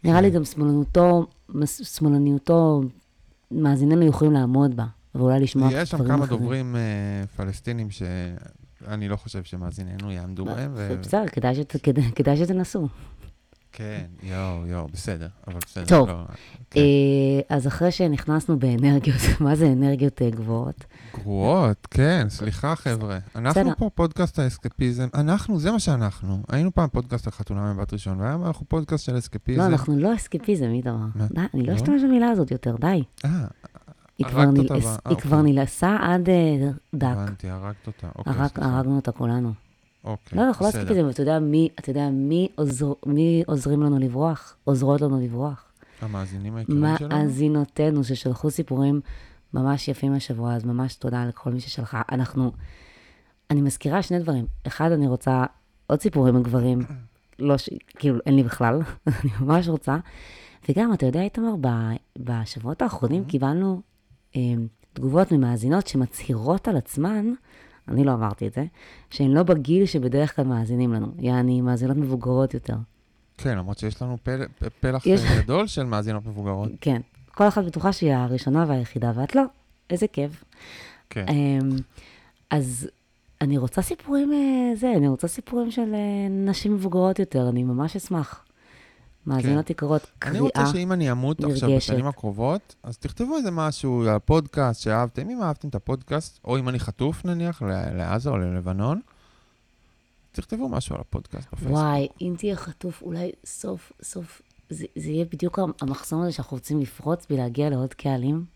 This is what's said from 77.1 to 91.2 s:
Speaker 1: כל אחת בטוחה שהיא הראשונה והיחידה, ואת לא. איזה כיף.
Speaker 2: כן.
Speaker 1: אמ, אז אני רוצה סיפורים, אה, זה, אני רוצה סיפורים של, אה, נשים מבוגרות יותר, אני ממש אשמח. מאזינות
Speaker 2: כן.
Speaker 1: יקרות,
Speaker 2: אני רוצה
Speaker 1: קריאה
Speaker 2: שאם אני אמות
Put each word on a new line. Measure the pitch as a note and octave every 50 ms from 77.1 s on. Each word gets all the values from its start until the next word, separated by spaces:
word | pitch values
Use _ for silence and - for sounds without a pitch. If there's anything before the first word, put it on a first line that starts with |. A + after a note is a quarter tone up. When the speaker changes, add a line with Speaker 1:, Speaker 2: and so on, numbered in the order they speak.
| _ - - _ -
Speaker 1:
כל | - G3+ G#3
אחת | G3+ G#3+ G3
בטוחה | E3+ D#3 E3 - G3 F#3+
שהיא | - - D#3 C3+
הראשונה | B2+ B2 B2 B2+ B2+ - C#3 C3+ D#3 E3+ D3+
והיחידה, | C#3+ C3 A#2+ - - - A2 A#2+ A2+
ואת | A#2 C3+ D3+ -
לא. | C4+ C4+ B3+ _ _ _ _ _ _ _ _
איזה | F3 F3 G#3+ G#3+
כיף. | - - C#3+ C#3+ D#3 - - _ _ - - - - - - - - - _ _
Speaker 2:
כן. | - A2+ G2 -
Speaker 1:
אמ, | D3+ D3 C#3+ C#3 C#3 C3+ C3+ C3+ C3 C3+ B2+ _ _ - - - - - _ _ _ _ _ _
אז | D3+ D3+ C3+ B2+ B2+ B2 C3+ - _ _ _ _ _ _ _ _ _ _
אני | D3+ C#3 C#3+ C#3
רוצה | B2 B2 - - F#3
סיפורים, | - F4 - - - C#4 C#4 C#4+ C#4+ D4
אה, | D4 C#4 C4+ C4 B3+ B3 B3 A#3
זה, | G#3+ A#3 B3+ A#3
אני | F3 C#3+ C#3+
רוצה | C3+ B2+ - E3+
סיפורים | - - - - - A#3+ A#3+ A3+
של, | A3+ - A#3 G#3+ G#3+
אה, | G#3 G#3 G3+ G3+ G3+ G3+ G3
נשים | F#3+ G3 G3 G3 G3 - - G#3 G#3
מבוגרות | G3+ F#3 G3 F3 F#3 F#3 F#3 F#3+ -
יותר, | G3 F3 - C3 B2+ B2
אני | B2 B2 B2
ממש | B2+ B2 B2 C#3+ D#3+ -
אשמח. | G3+ - - F#3 E3 D3 - - - _ _ _ _ _ _ - - - _ _ _ _ _ _ _ _
מאזינות | D3+ C#3 C3 B2 C3+ C#3+ D3+ D#3
Speaker 2:
כן. | - E3
Speaker 1:
יקרות, | - - D3 D#3 D3+ - - _ - -
Speaker 2:
אני | C3+ D#3 G#3+
רוצה | C#3+ - -
Speaker 1:
קריאה | C#3 C#3+ C#3+ D3
Speaker 2:
שאם | F3+ F3+ F#3 F#3
אני | F3+ D#3+ C3+ B2
אמות | B2